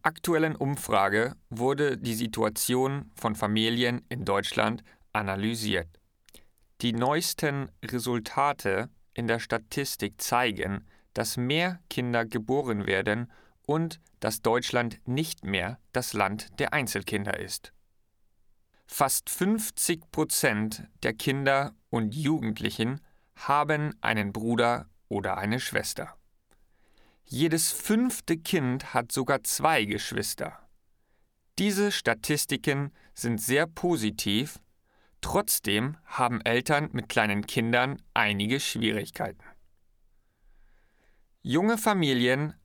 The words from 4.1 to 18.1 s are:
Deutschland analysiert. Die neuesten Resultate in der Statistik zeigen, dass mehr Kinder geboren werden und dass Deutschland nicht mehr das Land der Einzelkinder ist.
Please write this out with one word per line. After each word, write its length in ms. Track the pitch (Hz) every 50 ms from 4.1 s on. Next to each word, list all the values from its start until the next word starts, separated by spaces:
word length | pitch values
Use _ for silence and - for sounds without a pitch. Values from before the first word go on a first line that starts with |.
| - 120 -
Deutschland 580 | - 98 101 101 - - - 110 110 117 117 - - - _ _ _
analysiert. 760 | - 107 104 98 95 98 101 110 117 110 110 104 98 90 82 82 - _ _ _ _ _ _ _ - - - - _ _ _ _ _ -
Die 120 | - 120 110
neuesten 760 | 117 123 131 147 165 170 - - - - 151 143 139 135 - - _ -
Resultate 1040 | - 123 123 113 123 120 120 110 - - - 139 143 139 - - 98 95 95 117 - - - _ _ -
in 120 | - 120 113
der 120 | 113 117
Statistik 840 | - - - 113 - - - 143 139 - - - - 104 - -
zeigen, 640 | - - 123 120 127 120 104 - - 95 98 98 - - - _ _ _ -
dass 200 | - 117 - -
mehr 440 | 127 123 123 143 160 175 185 180 175 _ -
Kinder 360 | - - 123 123 120 117 117
geboren 600 | 117 113 120 110 110 127 143 139 127 110 104 98
werden 460 | - 98 92 95 104 104 120 120 - - - - _ _ _ _
und 340 | - 147 160 165 165 160 - _ _ _ -
dass 240 | - 110 110 - -
Deutschland 560 | 117 113 123 123 - - 123 120 117 - - - -
nicht 360 | 123 139 160 160 - - -
mehr 360 | - 98 92 85 98 131 - _ _ -
das 200 | 127 123 - -
Land 460 | 104 101 95 101 107 - - - -
der 140 | 147 - -
Einzelkinder 680 | 151 131 104 - 101 95 - 107 104 101 104 - -
ist. 340 | - 95 - - - - - _ _ _ _ _ _ _